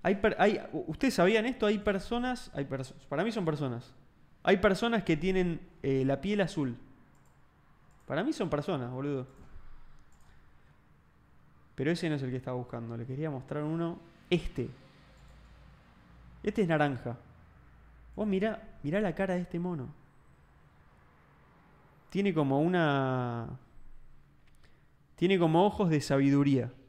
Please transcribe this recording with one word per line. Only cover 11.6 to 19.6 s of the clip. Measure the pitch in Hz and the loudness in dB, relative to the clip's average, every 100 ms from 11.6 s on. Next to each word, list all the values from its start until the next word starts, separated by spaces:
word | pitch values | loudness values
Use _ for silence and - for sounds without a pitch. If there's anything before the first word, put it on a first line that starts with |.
| - - | -18 -2
Pero | 135 | 0
ese | 170 170 | 0 -2
no | 147 | -2
es | |
el | 131 | -4
que | 123 | -6
estaba | 123 127 | -6 -6
buscando. | 123 120 117 117 | -6 -10 -8 -8
Le | 117 | -8
quería | 131 160 | -6 -6
mostrar | 135 131 147 | -8 -8 -6
uno. | 151 165 170 180 - - - | -4 -2 -4 -6 -16 -20 -2
Este. | 175 - - 120 - - - - - - - - - - - - - - - - - | 0 0 -6 -8 -10 -20 -20 -20 -20 -20 -20 -20 -20 -20 -20 -20 -20 -20 -20 -20 -6
Este | 202 208 | -4 0
es | 180 | 2
naranja. | 156 147 127 120 117 - - - - - - - - - - | 2 2 0 -8 -10 -14 -20 -20 -20 -20 -20 -20 -20 -16 -6
Vos | 208 | -2
mirá, | 190 220 - - - | 0 0 -4 -12 -8
mirá | 143 190 | -2 0
la | 208 | 0
cara | 160 190 | 0 -2
de | 180 | -2
este | 175 170 | -2 -4